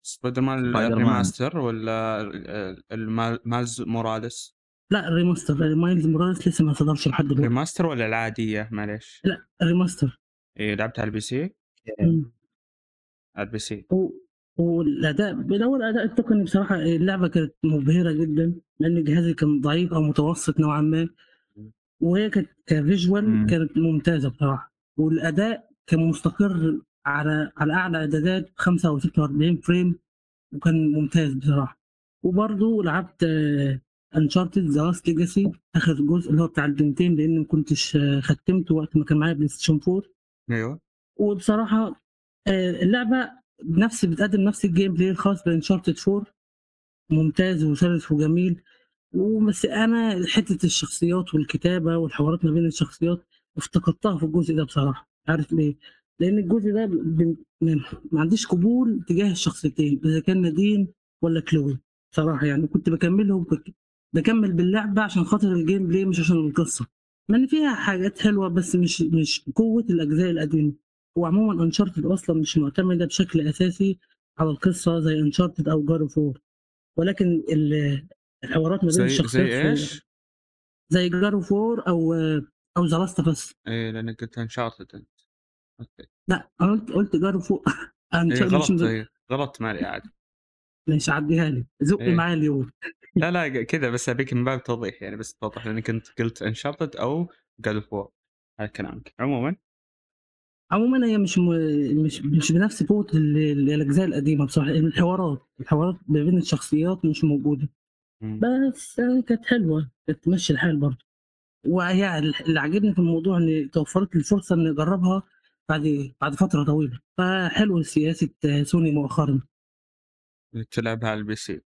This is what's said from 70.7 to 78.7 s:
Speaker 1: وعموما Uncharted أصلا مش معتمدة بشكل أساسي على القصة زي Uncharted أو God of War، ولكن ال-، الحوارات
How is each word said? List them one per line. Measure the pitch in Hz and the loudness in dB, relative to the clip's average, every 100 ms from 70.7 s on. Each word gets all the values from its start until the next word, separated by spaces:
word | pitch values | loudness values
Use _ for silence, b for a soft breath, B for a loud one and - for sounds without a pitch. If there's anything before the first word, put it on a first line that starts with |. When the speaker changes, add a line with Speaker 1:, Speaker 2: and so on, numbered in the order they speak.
| 139 _ _ _ 170 | -2 _ _ _ -4
Speaker 1:
وعموما | 170 196 214 170 165 | 0 2 2 2 0
Uncharted | 156 202 165 147 | 0 -2 -2 -2
أصلا | 190 - 160 | -2 0 -2
مش | 151 160 | 0 0
معتمدة | 143 - 185 175 170 | 0 0 0 0 -2
بشكل | - 185 160 | -4 -2 -2
أساسي | 151 - 180 180 196 185 _ _ _ - | -2 0 -2 0 -2 -2 _ _ _ -4
على | 160 | -2
القصة | 143 185 180 170 170 | 0 -2 0 -2 0
زي | 156 156 147 | 0 0 -2
Uncharted | 147 180 - 151 | -2 -4 -2 -2
أو | 156 147 | -2 0
God | 165 147 | -2 -2
of | |
War، | - 147 131 _ _ _ _ _ - | -2 -2 -4 _ _ _ _ _ -2
ولكن | 175 190 185 165 - | -2 0 0 0 0
ال-، | 156 147 151 143 139 151 _ _ _ | 0 2 0 0 -2 -8 _ _ _
الحوارات | - 160 160 | -4 -2 0